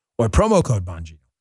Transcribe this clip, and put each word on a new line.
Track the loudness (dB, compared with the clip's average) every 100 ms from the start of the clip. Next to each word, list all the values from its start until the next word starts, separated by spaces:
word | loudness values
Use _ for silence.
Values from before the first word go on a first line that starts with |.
| _ -4
or | 0
promo | 2 4 2
code | 2 -4
Bongino. | -6 -12 -16 -20 _ _